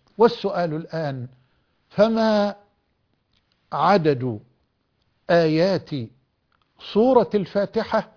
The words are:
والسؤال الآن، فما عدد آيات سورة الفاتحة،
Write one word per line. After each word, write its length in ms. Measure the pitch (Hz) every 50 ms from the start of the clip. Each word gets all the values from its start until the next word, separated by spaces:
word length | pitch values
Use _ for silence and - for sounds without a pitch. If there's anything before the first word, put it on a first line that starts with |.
| _ _ _ -
والسؤال 560 | 220 233 233 - - 180 - 180 175 170 151
الآن، 520 | 160 170 - - 160 160 143 135 131 123 127 - _ _ _ _ _ _ _ _ _ _ _
فما 680 | - - 202 226 226 226 220 220 214 208 202 208 196 - _ _ _ _ _ _ _ _ _ _ _ _ _ _ _ _ _ _ _ _ _ _ -
عدد 680 | 147 151 170 202 202 156 156 143 123 123 127 110 104 - _ _ _ _ _ _ _ _ _ _ _ _ _ _ _ _ -
آيات 600 | 175 170 165 160 156 160 170 196 190 165 - - 156 139 117 110 - _ _ _ _ _ _ _ _ _ _ _ _ _ - - -
سورة 380 | 202 226 254 262 247 208 - -
الفاتحة، 760 | 208 185 - - 202 202 190 - 226 208 - - 220 - - _